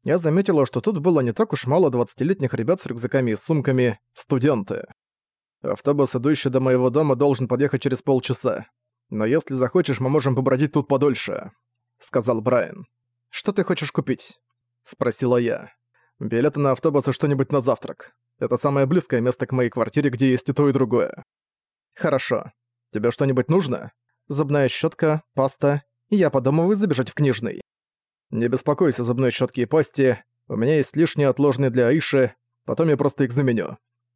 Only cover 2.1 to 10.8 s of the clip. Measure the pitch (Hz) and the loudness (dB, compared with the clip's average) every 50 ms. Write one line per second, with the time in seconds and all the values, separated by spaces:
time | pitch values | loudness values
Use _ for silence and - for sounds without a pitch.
2.1 | - - 127 170 196 190 135 127 - - 110 131 180 185 - - 117 117 117 123 | -2 -4 -2 -2 -2 -2 -2 -4 -2 -2 -2 0 -2 -2 -2 -8 -8 -6 -6 -2
3.1 | - 135 127 117 107 - - - 160 147 123 143 127 127 123 120 107 - _ _ | -2 0 0 0 -2 -4 -2 -2 -2 -2 0 0 0 2 2 0 -2 -4 _ _
4.1 | - - - - 143 127 120 151 139 110 98 - - - - - - _ _ _ | -18 -12 -6 -2 -2 2 2 2 2 0 -2 -4 -8 -10 -10 -14 -20 _ _ _
5.1 | _ _ _ _ _ _ _ _ _ _ - - - - - 139 147 143 139 - | _ _ _ _ _ _ _ _ _ _ -6 -6 -6 -4 -2 -2 0 2 0 0
6.1 | - 123 120 147 156 - - 135 123 131 131 131 127 127 127 127 120 151 156 147 | 0 0 0 0 0 0 0 0 0 0 2 2 2 2 2 2 2 2 2 2
7.1 | 131 120 143 143 135 113 131 110 127 123 143 135 - 127 - 135 127 - - 143 | 2 2 2 2 2 0 -2 -2 0 0 0 0 0 0 -2 -2 -2 -2 0 0
8.1 | 135 127 - - 123 - - 120 101 - - - _ _ _ _ _ _ _ - | 0 0 0 -2 -4 -2 -2 -4 -4 -4 -8 -14 _ _ _ _ _ _ _ -10
9.1 | 101 107 107 113 135 160 - - 135 127 127 117 - 185 170 - 131 107 131 131 | -6 -2 0 0 0 0 -2 -2 -4 -2 -2 0 2 0 0 0 -2 -2 0 0
10.1 | 143 156 127 139 123 135 127 139 135 127 151 147 - 151 | 0 0 0 0 0 0 0 0 2 2 0 0 0 0